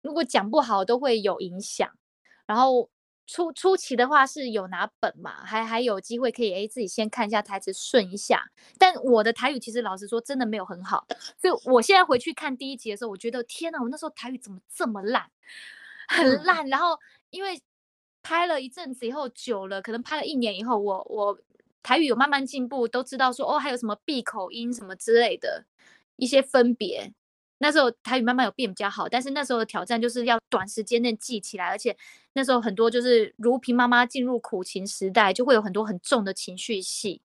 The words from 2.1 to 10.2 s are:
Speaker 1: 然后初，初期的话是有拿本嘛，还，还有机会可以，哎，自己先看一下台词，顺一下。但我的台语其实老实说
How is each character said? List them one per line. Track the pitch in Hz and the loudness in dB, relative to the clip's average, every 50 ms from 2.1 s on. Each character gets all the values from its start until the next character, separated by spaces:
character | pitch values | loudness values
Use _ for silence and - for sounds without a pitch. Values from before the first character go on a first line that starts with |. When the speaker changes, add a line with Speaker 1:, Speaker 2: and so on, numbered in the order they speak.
| _ _ _ _ _ _ _ | _ _ _ _ _ _ _
Speaker 1:
然 | - 214 | -2 2
后 | 233 254 269 254 247 233 _ _ _ _ _ _ _ _ | 4 4 6 4 2 0 _ _ _ _ _ _ _ _
初， | - - - 349 330 | -12 -4 -4 -4 -4
初 | 285 - - 381 381 | -4 0 4 4 4
期 | 370 - - 262 | 4 0 -2 2
的 | 233 247 | 2 2
话 | 262 302 285 269 | 4 6 4 4
是 | 269 - 311 269 247 | 4 0 -8 -8 -4
有 | 214 208 185 | -4 -4 -6
拿 | 185 185 175 196 220 _ _ | -4 -4 -6 -6 -6 _ _
本 | - 190 - | -4 -4 -4
嘛， | 156 175 156 85 71 - | -8 -14 -14 -14 -14 -12
还， | - 214 220 226 | -4 -4 -4 -2
还 | 220 226 226 | 0 0 0
有 | 254 240 202 190 | 2 0 0 -2
机 | - - 226 240 | -4 -8 -4 -2
会 | 262 240 | -2 -2
可 | 220 - 240 | 0 0 -2
以， | 208 180 | -2 0
哎， | 190 208 | -4 -6
自 | 220 - 254 | -6 -6 -6
己 | 220 | -6
先 | 180 - - 220 220 | -6 -2 -4 -4 -4
看 | - 247 226 | -2 -2 -2
一 | 202 | 2
下 | 226 208 | 0 0
台 | 208 - 196 190 | 0 -2 -8 -8
词， | - - 190 | -6 -8 -8
顺 | - - - - 247 202 180 180 | -8 -6 4 4 4 4 4 -6
一 | |
下。 | 202 - - 226 - - - _ _ _ _ _ | -10 0 0 0 0 0 -6 _ _ _ _ _
但 | _ 381 370 339 - - | _ 6 6 6 2 2
我 | 262 240 220 208 | 4 4 6 4
的 | 226 226 | 2 0
台 | - 240 269 | 0 -2 -2
语 | 302 | -2
其 | 247 - 233 | -2 -8 -6
实 | 214 240 | -6 -4
老 | 233 202 190 | -4 -4 -6
实 | 185 202 | -8 -8
说 | 202 233 226 | -6 -6 -6